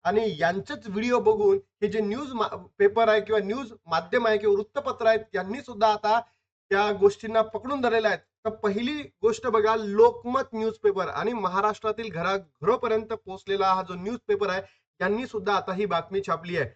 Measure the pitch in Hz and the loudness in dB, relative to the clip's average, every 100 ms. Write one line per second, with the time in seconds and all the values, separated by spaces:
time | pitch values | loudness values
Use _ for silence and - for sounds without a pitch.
0 | 175 208 220 151 165 190 196 285 220 196 | 2 0 0 0 0 -2 -6 -12 -6 -4
1 | 240 247 208 214 208 196 - _ 208 214 | 0 2 4 4 4 2 -2 _ -2 -2
2 | 202 233 285 240 208 202 - - 202 214 | -2 -4 -6 -4 -4 -6 -16 2 4 6
3 | 226 214 214 214 196 247 240 226 165 165 | 4 4 2 -2 0 -6 -8 -14 -4 -4
4 | 170 247 226 214 208 202 214 - 269 - | 0 0 2 2 2 0 0 -6 -6 0
5 | 226 220 220 190 185 254 254 214 220 208 | 2 2 -2 -8 -6 -8 -10 0 2 2
6 | 214 226 233 _ _ _ _ 196 208 196 | 2 0 -2 _ _ _ _ 0 0 4
7 | 202 202 220 226 220 214 247 277 247 226 | 2 2 -2 0 0 -4 -6 -2 0 2
8 | 220 180 _ _ 226 220 208 196 240 302 | 2 -2 _ _ -8 -4 -4 -2 -4 -6
9 | 285 _ 220 220 254 214 214 226 208 208 | -10 _ 0 0 0 2 2 0 0 6
10 | 240 240 240 254 - 220 220 220 208 196 | 6 6 -4 -4 -4 -4 -4 0 0 0
11 | 175 131 196 240 185 185 208 208 220 214 | -4 -2 -4 -2 -2 0 0 -2 -6 -6
12 | 226 165 175 196 180 _ 165 247 233 220 | -8 -4 -2 -4 -6 _ 0 0 2 -2
13 | 220 220 - 190 - 196 190 185 180 180 | -2 -10 -8 -14 -4 0 2 2 -2 -8
14 | 190 240 - 202 196 185 190 _ _ _ | -8 -8 -2 0 0 -2 -6 _ _ _
15 | 180 214 254 220 190 190 190 185 208 170 | -2 -2 -4 -6 -2 -2 -2 -4 -2 -2
16 | - 196 196 165 175 175 127 | -2 -6 -4 -4 -4 -4 -4